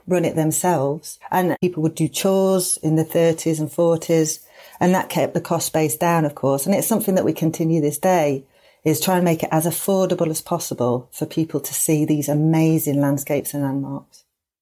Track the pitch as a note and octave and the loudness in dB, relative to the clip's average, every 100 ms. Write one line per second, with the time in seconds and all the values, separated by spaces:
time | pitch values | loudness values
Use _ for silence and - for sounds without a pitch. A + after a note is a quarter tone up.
0 | - F3+ D#3+ D#3+ D#3 D#3 F3+ D#3+ C#3 D#3 | -2 0 0 0 0 0 0 0 0 -4
1 | - - - F#3 F3+ - F3+ D#3+ D#3 D#3+ | -10 -18 -4 -2 0 0 -2 0 -2 0
2 | D#3 - G3 F#3+ F#3+ F#3+ F3+ - D#3 D#3+ | -2 0 0 2 2 2 0 -2 0 0
3 | D#3+ E3+ E3 D#3+ E3 D#3+ D3+ - E3+ E3 | 2 2 2 2 -2 -2 -2 0 2 2
4 | - E3 D#3 - - - - - F3+ F#3 | 2 2 2 -4 -14 -20 -20 -2 2 2
5 | - D3+ C3+ E3 - E3 - D#3 D#3 - | 0 -2 -2 -2 -2 -4 -2 0 0 0
6 | F3 E3+ D3+ - C3+ C#3 F#3 E3 - G#3 | 0 2 0 0 0 0 0 0 0 0
7 | G3+ F#3 - D#3 D#3+ - D#3+ E3 D3 D3 | 0 0 0 0 -2 0 0 2 0 0
8 | F#3 F3+ D3 C3+ - _ _ _ D#3 D3+ | 2 2 2 -2 -6 _ _ _ 0 0
9 | - F3+ F3+ E3 - D#3+ E3+ E3 - F#3+ | 2 2 2 0 0 0 0 -2 0 0
10 | F#3 F3+ E3 D#3 - E3+ - - B2 B2 | 2 0 -2 -2 -4 -6 -4 -2 0 -2
11 | - - D#3 - D#3+ C#3+ - - - D#3 | -6 -8 -6 -2 -2 -4 -6 -4 0 2
12 | D#3 D3+ C#3+ D3 D#3+ D#3+ D#3+ D#3+ D3+ C#3+ | 2 0 0 2 4 4 4 2 0 0
13 | C#3+ C#3 C#3+ C#3+ - C#3+ C#3 C#3 C#3 C#3 | 0 0 -2 -4 -2 -4 -4 -4 -6 -10
14 | - - _ _ _ _ | -14 -20 _ _ _ _